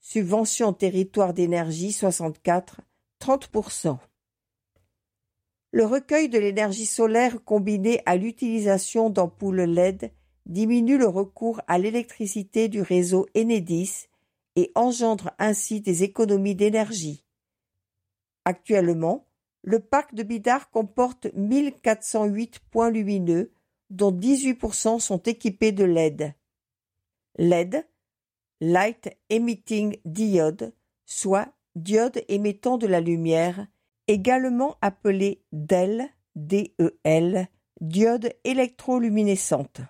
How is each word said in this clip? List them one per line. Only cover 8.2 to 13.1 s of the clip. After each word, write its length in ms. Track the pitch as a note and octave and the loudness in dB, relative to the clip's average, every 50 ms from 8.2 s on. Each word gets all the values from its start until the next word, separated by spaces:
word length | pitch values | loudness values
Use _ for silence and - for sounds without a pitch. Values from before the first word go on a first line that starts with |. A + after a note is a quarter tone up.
| F#3 A#3 A#3 _ - A#3 A3+ A3+ G#3 G3+ G3 F#3+ F#3+ - - A3+ A3+ A3+ | 0 -4 -6 _ -4 -2 -2 0 2 2 2 2 0 -2 0 0 0 2
d'ampoules 500 | G3+ F#3+ F#3 E3+ - _ - G3 F#3 F#3 | 2 0 0 0 -2 _ -4 -2 0 0
led 500 | F3+ E3+ E3+ F3 F3+ F#3 F#3+ F#3+ - A3+ _ _ _ _ _ _ _ | 0 2 2 2 2 2 0 -4 -10 -14 _ _ _ _ _ _ _
diminue 500 | - E3 F#3 A3 A3 A#3+ A#3+ A#3 A#3 C#4 | -10 -4 -2 0 2 2 2 4 4 4
le 100 | C#4 B3+ | 4 4
recours 540 | G#3+ F3 F#3+ G3+ G3 _ - A3+ A3+ A3+ A3 - | 2 2 0 -4 -4 _ -6 -6 -6 -4 -6 -4
à 100 | - F3 | 0 0
l'électricité 920 | F3+ F#3 G#3+ A3 A#3+ A#3 - - - A3 G3 - A3 G3 F#3+ _ A3+ A3+ A3 | 0 0 0 -2 -4 -6 -6 -8 -8 -8 -6 -6 -8 -8 -4 _ 0 0 0
du 120 | G3+ G#3+ | 0 -4
réseau 460 | F#3+ - F#3 F3+ F3+ F3 | -2 2 2 2 2 2